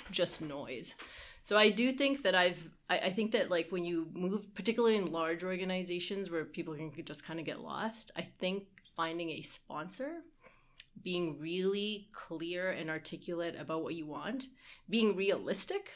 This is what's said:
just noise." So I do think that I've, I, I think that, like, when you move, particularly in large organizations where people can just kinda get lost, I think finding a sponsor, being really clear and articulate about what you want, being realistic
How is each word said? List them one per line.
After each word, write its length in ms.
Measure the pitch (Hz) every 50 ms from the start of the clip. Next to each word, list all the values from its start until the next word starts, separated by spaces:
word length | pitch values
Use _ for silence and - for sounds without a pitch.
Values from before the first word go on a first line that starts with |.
| - - 185
just 280 | - 180 170 - -
noise." 540 | 165 151 143 143 131 117 127 120 - - - - - - - - - - - - -
So 140 | - 208
I 140 | 208 214 220
do 200 | 202 202 240 254
think 320 | 262 262 285 277 277 277 -
that 100 | 196 185
I've, 340 | 185 180 180 175 175 - - - _ _ _
I, 80 | 185 175
I 140 | - 190 185
think 180 | 226 214 214 220
that, 160 | 226 185 -
like, 240 | 180 170 170 - 190
when 100 | 180 175
you 260 | 175 175 165 160 160 -
move, 420 | 180 180 180 196 214 196 - -
particularly 420 | - 190 240 226 226 240 226 220
in 140 | 214 190 165
large 320 | 156 165 160 160 170 170 175
organizations 880 | 185 185 180 190 185 185 185 185 180 175 175 175 - 202 196 196 175
where 140 | 165 165 156
people 300 | 151 - - 160 165 156
can 180 | 147 160 156 151 165 156
just 180 | - 151 - -
kinda 160 | - 160 165 151
get 180 | 151 143 -
lost, 500 | - 156 139 135 190 226 220 - - - -
I 80 | - 185 - - _
think 240 | - 185 185 196 196 - - - _ - _
finding 360 | - 165 165 165 170 175 165
a 100 | 151 -
sponsor, 800 | 156 - - - - _ 143 147 156 180 - - 262 285 330 339 320 - _ _ _ - - _ _ _ _ _ - - _ - -
being 360 | 180 180 175 175 160 147 143
really 720 | 151 160 170 185 185 190 196 202 202 214 214 202 208 - -
clear 560 | - - - 170 160 165 170 175 180 185 185
and 200 | 165 135 165 156
articulate 640 | 160 156 160 - - 185 - - 175 170 170 170 - -
about 240 | 139 131 160 160 160
what 120 | - 160
you 100 | 170 151
want, 440 | 151 151 143 147 185 226 269 - - - - - - - - - -
being 260 | 185 226 226 214 196
realistic 760 | 180 196 196 185 135 - - 196 190 - - 370 403 403 - -